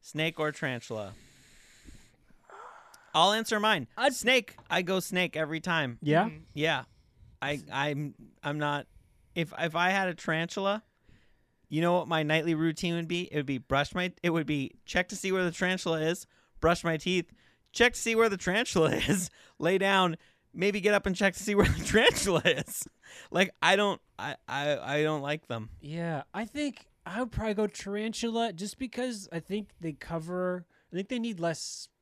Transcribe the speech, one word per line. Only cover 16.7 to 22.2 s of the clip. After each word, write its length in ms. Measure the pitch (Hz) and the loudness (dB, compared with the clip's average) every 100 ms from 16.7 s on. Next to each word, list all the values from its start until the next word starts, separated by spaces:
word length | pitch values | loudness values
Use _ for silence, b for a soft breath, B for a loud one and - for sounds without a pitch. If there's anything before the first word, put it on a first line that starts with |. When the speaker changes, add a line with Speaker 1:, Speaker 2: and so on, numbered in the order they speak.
| 170 | 2
Speaker 1:
my 140 | 170 160 | 2 0
teeth, 340 | 180 180 165 - b b b | 2 0 0 -10 b b b
check 220 | - 240 | 4 4
to 60 | 240 | 4
see 160 | 226 220 | 0 4
where 140 | 226 | 4
the 80 | 196 | 2
tarantula 540 | - 190 247 190 156 - | 0 0 2 4 4 2
<laughs> 120 | - | 2
is, 220 | 202 175 b b b | 0 0 b b b
lay 180 | 156 185 | 2 4
down, 400 | 196 196 185 160 b b b | 4 4 4 0 b b b
maybe 280 | - 190 202 | -2 0 2
get 120 | 196 | 2
up 120 | 208 - | 2 2
and 100 | 95 | 2
check 180 | 98 | 2
to 80 | - | 0
see 120 | - 202 | 0 4
where 120 | - | 4
the 160 | - | 4
<laughs> 20 | - | 4
tarantula 560 | 214 262 - | 6 6 4